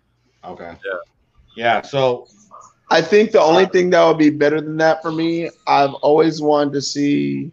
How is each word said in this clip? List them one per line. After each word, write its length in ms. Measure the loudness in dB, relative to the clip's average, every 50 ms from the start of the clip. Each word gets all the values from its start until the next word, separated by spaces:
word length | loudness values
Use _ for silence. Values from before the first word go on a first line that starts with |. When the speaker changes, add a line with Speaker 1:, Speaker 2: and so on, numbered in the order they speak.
| _ _ _ _ _ _ _ _ -20
Speaker 1:
Okay. 280 | -18 -18 -18 -18 -18 -18 -14 -12
Speaker 2:
Yeah. 120 | -12 -10 -12 -12 _ _ _ _ _ _ _ _ _ _ -4
Speaker 1:
Yeah. 240 | -2 -2 -2 -2
So 460 | -4 -6 -4 -2 0 0 -2 -4 -8 _ _ _ _ _ -20 -20 -20 -20 _ _ _ -2
Speaker 3:
I 100 | 0 0
think 300 | 2 2 2 2 4 4
the 100 | 4 2
only 240 | 4 4 4 4 2
Speaker 1:
Uh, 40 | 2
Speaker 3:
thing 200 | 2 0 0 2
that 160 | 4 4 4
would 120 | 4 4 2
be 100 | 2 2
better 320 | 2 2 0 0 0 -2
than 160 | -4 -6 -4 0
that 240 | 0 0 0 0
for 100 | -4 -6
me, 380 | -6 -4 -4 -4 -4 -4 -6 -8 -12 _ -4
I've 280 | 0 0 2 2 0 -2
always 440 | -2 0 2 2 4 2 2 0 -2
wanted 320 | -2 0 0 0 0 -2 -4
to 80 | -6
see 680 | -6 -6 -6 -4 -2 -2 -2 -2 -2 -4 -6 -8 -10 -12